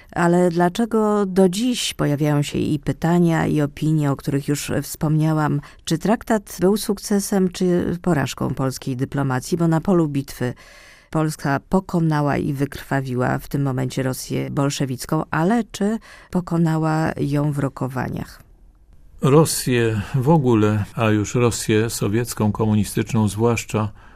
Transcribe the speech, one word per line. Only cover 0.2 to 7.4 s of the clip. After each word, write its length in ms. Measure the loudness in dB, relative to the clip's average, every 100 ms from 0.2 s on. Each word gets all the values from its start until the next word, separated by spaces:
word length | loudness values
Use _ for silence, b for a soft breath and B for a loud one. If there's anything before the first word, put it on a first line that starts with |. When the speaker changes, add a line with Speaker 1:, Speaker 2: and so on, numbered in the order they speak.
| 2 4 2
Speaker 1:
dlaczego 760 | 2 0 0 -2 0 2 0 0
do 240 | 4 4
dziś 440 | 4 -2 -2 -4
pojawiają 480 | -4 -2 0 2 2
się 160 | 0 -2
i 220 | -2 -2
pytania, 680 | -4 -2 2 4 4 2 0
i 140 | 0
opinie, 500 | -2 -2 0 2 2
o 40 | -2
których 320 | -2 -4 -2
już 240 | -4 -2 -4
wspomniałam? 800 | -4 -4 0 2 2 2 0 -2 B B -4
Czy 120 | -4
traktat 600 | 0 -2 0 -2 -2 0
był 180 | 2 2
sukcesem, 720 | -2 -4 0 -2 0 0